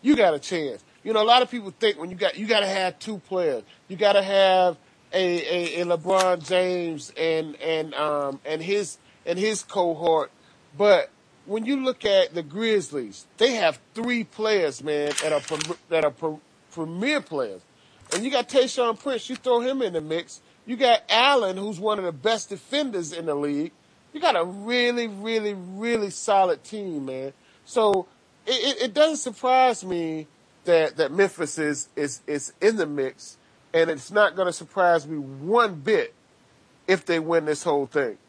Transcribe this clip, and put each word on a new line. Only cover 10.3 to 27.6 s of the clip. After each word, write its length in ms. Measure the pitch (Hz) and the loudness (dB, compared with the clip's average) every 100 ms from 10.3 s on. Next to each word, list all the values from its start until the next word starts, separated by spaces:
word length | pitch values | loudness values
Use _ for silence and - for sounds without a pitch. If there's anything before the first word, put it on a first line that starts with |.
| _ _ _ _ 143 | _ _ _ _ 0
But 320 | 208 180 135 _ _ _ - | 6 6 4 _ _ _ -8
when 200 | 208 220 | -6 -2
you 180 | 277 | -2
look 220 | 262 - 214 | -2 -2 2
at 280 | 196 180 | 4 2
the 80 | 170 | -2
Grizzlies, 840 | 156 165 226 208 156 143 110 98 - - | -10 -4 0 0 0 -8 -10 -14 -20 0
they 180 | 233 233 | 2 4
have 260 | 170 147 _ | 0 0 _
three 300 | - 233 240 | -8 -4 -2
players, 580 | 220 - 220 214 160 135 | -4 -4 0 2 0 -4
man, 300 | 143 147 147 143 | -4 -2 -2 -2
that 120 | 156 | 0
are 80 | 151 | -2
pre-, 340 | 143 156 156 175 _ | -2 -8 -6 -10 _
that 160 | 165 156 | 0 0
are 60 | |
pre-, 260 | 131 160 156 _ _ _ | -2 -8 -8 _ _ _
premier 500 | - 160 170 240 302 | -10 -8 -4 -2 -2
players. 400 | - 151 117 92 _ _ _ _ - | -4 -6 -6 -8 _ _ _ _ -6
And 120 | 175 | -4
you 80 | 240 | -2
got 180 | 262 240 | -2 2
Tayshaun 480 | 269 254 - 240 214 | 2 2 0 -2 -2
Prince, 320 | 285 247 - | -4 -6 -6
you 60 | 254 | -8
throw 240 | - 240 | 0 0
him 240 | 247 269 | 2 -2
in 100 | 226 | -2
the 80 | 175 | -4
mix. 400 | 151 160 170 - _ _ - | -4 -6 -6 -18 _ _ -10
You 100 | 233 | 0
got 280 | 254 226 - | 4 4 4
Allen, 500 | 214 262 277 202 185 | 4 4 4 2 -4
who's 220 | 202 175 | -6 -4
one 200 | 214 208 | -2 -2
of 60 | 185 | -4
the 60 | |
best 380 | 151 196 226 - | -2 -2 -2 -4
defenders 640 | 196 - 285 277 202 160 | -14 -6 -4 -2 -4 -6
in 140 | 165 165 | -8 -4
the 80 | 143 | -2
league. 380 | 147 143 165 _ _ _ _ | -2 -2 -6 _ _ _ _
You 60 | 302 | -2
got 140 | 330 208 | 2 2
a 80 | |
really, 640 | 175 196 208 247 240 240 233 | 0 -6 -4 0 0 0 -4
really, 460 | 196 214 226 208 | -6 -4 -2 -2
really 560 | 196 180 190 233 233 202 | -6 -10 -8 -2 -2 -2
solid 540 | - - 196 185 151 | -6 0 4 4 2
team, 420 | - 220 196 156 135 | -4 -10 -8 -8 -8
man. 280 | 131 135 - _ _ | -8 -10 -12 _ _